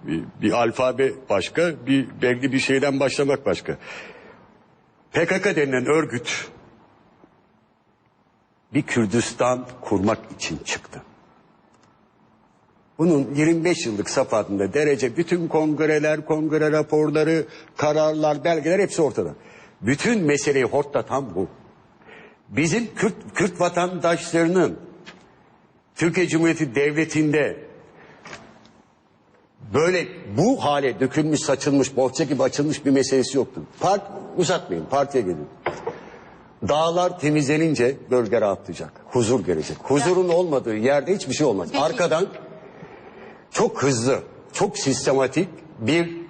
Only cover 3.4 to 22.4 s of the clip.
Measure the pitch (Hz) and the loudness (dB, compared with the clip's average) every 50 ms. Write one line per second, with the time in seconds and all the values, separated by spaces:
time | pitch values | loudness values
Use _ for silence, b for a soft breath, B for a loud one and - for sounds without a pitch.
3.4 | - - 90 - - - 78 - B B B B B B B B B B B B | 0 -2 -2 -2 -2 -8 -8 -8 B B B B B B B B B B B B
4.4 | B B B _ _ _ _ _ _ _ _ _ _ _ - 147 170 165 185 190 | B B B _ _ _ _ _ _ _ _ _ _ _ -2 -2 0 0 0 0
5.4 | 190 202 185 156 147 135 - - 131 131 151 160 156 143 117 120 - - - - | 0 0 0 0 0 0 0 -2 2 2 2 2 2 0 -4 -6 -6 -6 -8 -8
6.4 | - - - - - - - - - _ _ _ _ _ _ _ - _ _ _ | -8 -12 -16 -20 -20 -20 -20 -20 -20 _ _ _ _ _ _ _ -20 _ _ _
7.4 | _ _ _ _ _ _ _ _ _ _ _ _ _ _ _ _ _ _ _ _ | _ _ _ _ _ _ _ _ _ _ _ _ _ _ _ _ _ _ _ _
8.4 | _ _ _ _ _ _ - - 147 - - 123 113 101 95 120 107 - - - | _ _ _ _ _ _ -4 -4 -2 0 0 0 0 2 2 0 0 -2 -2 0
9.4 | 127 123 127 123 127 - - - - - 110 95 92 107 110 - - - - - | 0 0 0 0 -4 -12 -16 -16 -6 -2 -2 0 2 0 0 -2 -4 -18 -14 -10
10.4 | - - 85 76 - - - - - - - - - - - _ _ _ _ _ | -8 -8 -8 -8 -8 -8 -8 -8 -8 -14 -20 -20 -20 -20 -20 _ _ _ _ _
11.4 | _ _ _ _ _ _ _ _ _ _ _ _ _ _ _ _ _ _ _ _ | _ _ _ _ _ _ _ _ _ _ _ _ _ _ _ _ _ _ _ _
12.4 | _ _ _ _ _ _ _ _ _ _ _ - 156 175 165 143 135 - 139 143 | _ _ _ _ _ _ _ _ _ _ _ 0 2 4 4 2 2 0 0 2
13.4 | 151 156 170 165 160 180 165 - - 117 107 101 101 - - 139 127 - - 110 | 2 4 2 2 2 0 0 0 -2 -4 -4 -4 -4 -2 0 0 0 2 0 -2
14.4 | 101 - 101 98 101 92 92 143 151 151 143 117 131 123 113 160 175 - 180 180 | 0 0 -2 -2 -2 0 0 0 2 2 2 2 0 -2 0 -2 -2 0 0 -2
15.4 | 165 160 - 156 156 156 151 143 156 151 156 151 147 151 156 156 151 - 160 156 | -2 0 0 2 2 2 0 0 2 2 2 2 2 2 0 -2 -2 -2 -2 -2
16.4 | 156 156 147 156 156 151 147 156 151 151 156 151 151 151 147 151 156 156 160 160 | 0 0 0 2 2 2 2 2 0 2 2 2 2 2 2 2 2 4 2 0
17.4 | 147 B B B B B B - - 151 151 156 156 156 156 156 151 151 151 143 | 0 B B B B B B -2 0 0 2 4 2 2 2 2 2 0 0 2
18.4 | 135 175 170 165 139 160 175 196 196 175 - - 160 135 107 - 95 82 76 B | 0 0 0 2 2 2 2 2 2 0 2 0 0 0 2 0 -4 -4 -6 B
19.4 | B B B B B B B B - 104 139 147 - 208 240 220 175 147 147 139 | B B B B B B B B -2 -2 0 0 2 0 2 2 2 2 2 2
20.4 | - 156 139 135 127 110 - 139 147 143 - 131 113 - 127 131 139 117 85 87 | 2 2 2 2 2 2 2 0 -2 0 -2 -4 -2 -2 -4 -4 -4 -4 -4 -4
21.4 | 98 - - - - - - _ _ _ _ _ B B B B B B B B | -6 -6 -6 -18 -20 -20 -20 _ _ _ _ _ B B B B B B B B